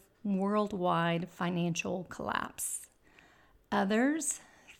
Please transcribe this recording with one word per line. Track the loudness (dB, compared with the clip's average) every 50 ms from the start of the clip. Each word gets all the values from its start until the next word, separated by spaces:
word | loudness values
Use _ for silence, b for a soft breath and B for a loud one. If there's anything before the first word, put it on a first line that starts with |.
| -16 _ _ _ -2
worldwide | 0 0 2 2 2 2 2 2 0 0 0 2 2 4 4 4 2 2 0 -2 -6
financial | -6 -4 -2 0 0 2 0 0 0 -2 -2 -2 -4 -4 -6
collapse. | -8 -8 -8 -4 -4 -4 -4 -4 -8 -8 -8 -8 -6 -6 -8 -10 -16 _ b b b b b b b b b b b b b _ _
Others | 0 0 2 4 4 4 4 4 2 0 -2 -4 -6 -6 B B B B B B -20